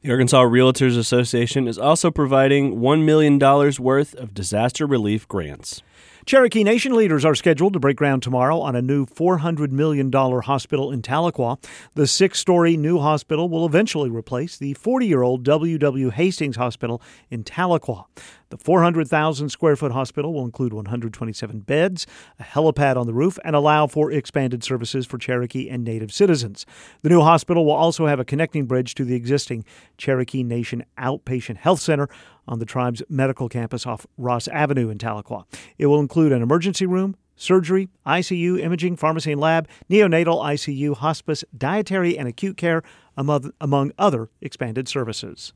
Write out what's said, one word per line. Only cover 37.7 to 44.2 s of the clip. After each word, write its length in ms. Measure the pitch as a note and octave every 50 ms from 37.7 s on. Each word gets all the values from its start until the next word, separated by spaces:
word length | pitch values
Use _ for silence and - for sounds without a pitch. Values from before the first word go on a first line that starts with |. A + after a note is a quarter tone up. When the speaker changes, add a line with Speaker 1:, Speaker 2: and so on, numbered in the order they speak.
| F#3 F#3+ G3 F#3 _ _ _
Speaker 2:
I 180 | C3+ D3 F3 F#3
C 120 | - F#3+
U, 220 | F3 E3+ F3 F3+ F3+
imaging, 380 | D3 E3 F3 D#3+ D#3+ F3+ F3
pharmacy 340 | D#3 - D#3 D#3+ D#3+ - D#3
and 100 | D3 C#3+
lab, 280 | D3 D#3+ E3 E3 D#3+ _ - _ - _
neonatal 560 | F3+ G#3+ G#3+ F#3+ E3 E3 E3+ E3 E3+ D3+ -
I 120 | D3 D3
C 160 | C#3+ - - C#3+
U, 220 | C3+ C#3+ D3 C#3+
hospice, 500 | - D3 D#3 D#3 - _ - D#3 - - _ -
dietary 600 | A#2+ C3 C#3 E3+ G#3+ G#3 - F#3 F#3+ F3+ F3 E3+ D3
and 80 | C#3
acute 300 | B2+ A#2 - - G3 F#3
care, 260 | - F3 E3+ E3 E3 D#3+ - - _ _ _ _
among, 360 | - C#3 C#3+ D3+ C#3+ B2+ D3 - _
among 320 | D#3+ C#3+ C#3+ C#3 C#3 C#3+ -
other 340 | - G3 G#3 D3+ A#2